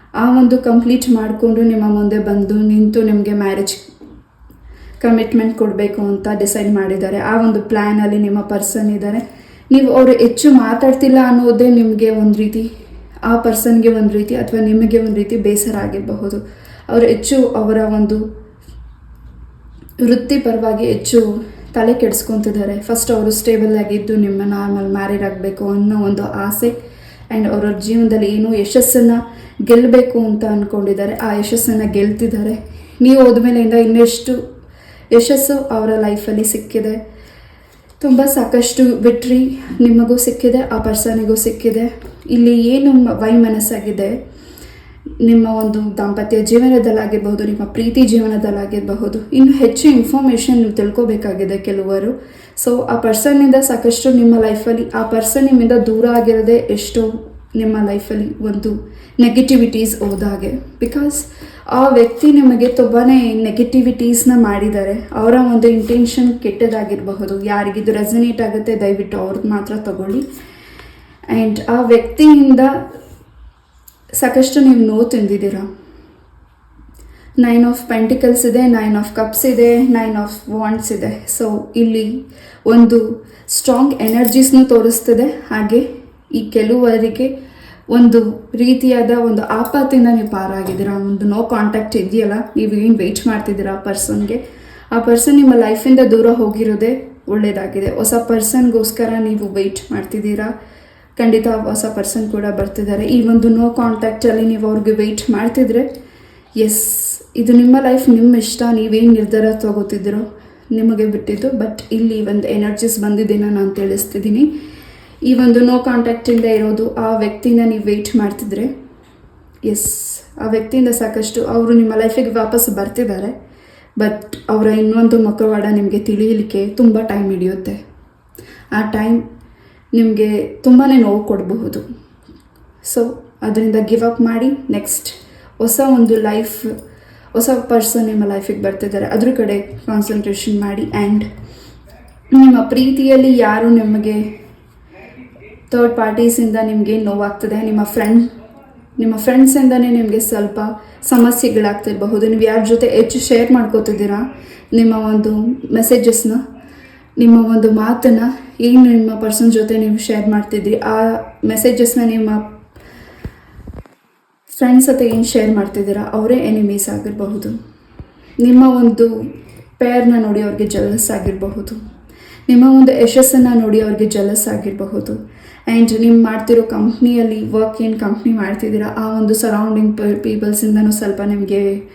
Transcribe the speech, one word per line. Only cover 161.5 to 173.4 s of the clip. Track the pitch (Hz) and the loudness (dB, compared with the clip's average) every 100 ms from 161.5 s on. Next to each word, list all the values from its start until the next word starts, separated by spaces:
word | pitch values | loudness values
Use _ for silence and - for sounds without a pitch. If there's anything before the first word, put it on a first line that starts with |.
| 220 262 240 233 254 | 0 0 2 0 0
ನಿಮ್ಮ | 233 220 214 214 214 214 _ - - - - - - - _ - - - - _ _ _ _ _ _ - | 0 0 -2 -4 -6 -16 _ -20 -20 -20 -20 -20 -20 -20 _ -20 -20 -20 -20 _ _ _ _ _ _ -2
ಫ್ರೆಂಡ್ಸ್ | 254 254 262 | 4 4 4
ಹತ್ರ | 247 | 2
ಏನು | 240 226 | 0 0
ಶೇರ್ | 233 247 214 | 0 0 0
ಮಾಡ್ತಿದ್ದೀರಾ, | 208 196 202 202 202 214 | 0 -2 -4 -4 -6 -6
ಅವರೇ | 214 220 254 | -4 0 0
ಎನಿಮೀಸ್ | - 214 202 202 - | 0 0 0 -2 -6
ಆಗಿರಬಹುದು. | 202 208 208 196 208 214 226 - _ _ - - _ - - | -8 -10 -10 -8 -8 -10 -12 -14 _ _ -20 -20 _ -14 0
ನಿಮ್ಮ | 240 247 262 247 | 4 6 6 4
ಒಂದು | 233 220 233 220 285 - - - - _ | 2 2 0 0 -10 -14 -20 -20 -20 _
ಪೇರ್ನ | 247 247 233 233 | 0 2 4 2
ನೋಡಿ | 214 208 | 0 -2
ಅವ್ರಿಗೆ | 208 208 208 | -4 -4 -4
ಜೆಲಸ್ | - 202 220 - | -2 -2 -2 -4
ಆಗಿರಬಹುದು. | 208 185 190 196 208 - 220 - - - - - - - | -4 -6 -6 -8 -8 -12 -14 -16 -20 -20 -20 -20 -8 2
ನಿಮ್ಮ | 247 262 262 | 6 8 8
ಒಂದು | 262 | 6
ಯಶಸ್ಸನ್ನು | 262 233 262 262 262 | 6 4 4 4 4